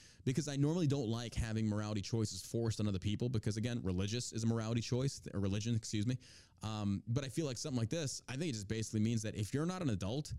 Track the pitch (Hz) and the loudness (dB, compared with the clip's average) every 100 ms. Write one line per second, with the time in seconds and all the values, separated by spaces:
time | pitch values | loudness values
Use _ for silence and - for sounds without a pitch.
0 | - - 131 135 147 139 143 175 147 143 | -14 -6 -2 0 0 2 4 4 2 2
1 | 110 117 120 - 117 110 110 104 107 107 | 0 -2 -2 -2 0 2 2 2 0 -2
2 | 95 113 104 95 - 117 117 110 107 95 | 0 0 0 -2 -4 0 0 2 0 0
3 | 104 101 123 113 110 104 120 117 92 90 | 0 0 0 0 0 0 -2 -2 0 0
4 | 101 120 - 110 113 113 110 117 110 123 | 0 -2 -4 0 2 2 2 0 0 0
5 | 135 - - - 98 101 110 113 - 107 | 0 -4 -6 -2 0 0 0 0 0 0
6 | 104 120 - - - - 107 107 104 98 | 0 -2 -6 -20 -20 -10 -4 0 0 0
7 | - 120 131 160 151 123 151 123 110 165 | 2 2 2 0 0 -2 -2 0 2 0
8 | 139 - - 131 175 110 101 113 110 110 | -2 -4 -6 -2 -2 -2 -2 -2 0 2
9 | 110 113 107 - 104 135 165 185 151 95 | 4 2 0 -2 0 0 0 0 0 0
10 | 95 131 - | 0 -2 -4